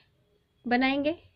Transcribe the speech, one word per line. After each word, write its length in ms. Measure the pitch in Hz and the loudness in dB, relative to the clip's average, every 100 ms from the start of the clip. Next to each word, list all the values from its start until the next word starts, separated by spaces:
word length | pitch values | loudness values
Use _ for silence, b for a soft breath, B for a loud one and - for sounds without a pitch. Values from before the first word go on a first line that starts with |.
| _ _ _ _ _ _ | _ _ _ _ _ _
बनाएंगे 540 | 233 247 262 285 294 349 - | -2 0 2 0 -2 -4 -14